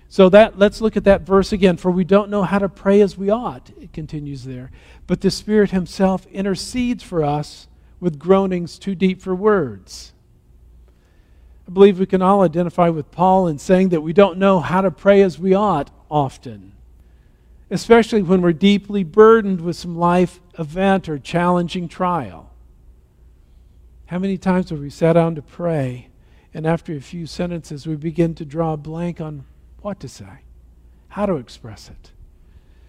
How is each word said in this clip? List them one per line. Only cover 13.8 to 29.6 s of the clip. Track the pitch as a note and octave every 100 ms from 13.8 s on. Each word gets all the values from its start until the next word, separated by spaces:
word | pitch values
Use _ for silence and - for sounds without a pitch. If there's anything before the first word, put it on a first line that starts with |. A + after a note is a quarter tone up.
| F#3+
that | E3+
we | D#3
don't | E3+ G3 F3+
know | G3 F#3+
how | B2+ F#3
to | G3
pray | - G3 G3+
as | G3 C#3+
we | F#3+
ought | F#3+ G#3 D#3 - - _
often, | D3+ C3+ - B2+ G#2 F#2+ - - - _ _ _ _ _ - _
especially | F#3+ - A#3 A3 A3
when | E3+ F#3+
we're | F3
deeply | D#3 G3 G3+ G3+ G3+
burdened | E3 G3+ A3 A3+ G3+ F#3
with | E3+ D#3
some | F3 E3
life | F3 F3+ F3 - _ -
event | D3+ F3 G3 G3 -
or | D3
challenging | - E3+ F3 F3+ F3 F#3 E3+
trial. | - F3+ E3+ G#2+ E2 - - - _ - _ _ _ - _ _ _ _ _ - - -
How | F3
many | G3 F#3
times | F#3+ F3+ F3+
have | D3+
we | C#3+
sat | - E3
down | E3+ E3 D#3
to |
pray, | - - E3+ D#3+ C3 B2 - _ _ _ _
and | D#3 D#3
after | E3 -
a | D3
few | - F3 D#3+
sentences | - F3+ E3+ - D3 D#3+
we | D#3
begin | E3 D#3+ E3 D#3
to | D3+
draw | D#3 E3
a | D#3
blank | D3 D#3+ F3 E3+
on | D#3 D3 B2+ _